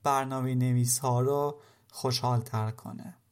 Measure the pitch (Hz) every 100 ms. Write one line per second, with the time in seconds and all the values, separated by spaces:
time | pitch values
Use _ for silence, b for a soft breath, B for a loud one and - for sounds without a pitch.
0 | 147 139 135 131 127 127 127 123 120 -
1 | 131 123 127 143 143 147 B B B -
2 | 131 123 123 120 110 113 110 - - 233
3 | - - _